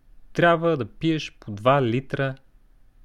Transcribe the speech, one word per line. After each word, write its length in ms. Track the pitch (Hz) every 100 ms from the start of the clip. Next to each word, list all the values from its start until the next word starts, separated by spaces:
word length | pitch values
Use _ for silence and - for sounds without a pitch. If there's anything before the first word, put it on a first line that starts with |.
| - - -
Трябва 440 | - 175 165 170 156
да 80 | 107
пиеш 520 | - 160 156 - -
по 120 | -
два 300 | 101 120 143
литра 540 | 123 120 135 139 135 131 - - - - - -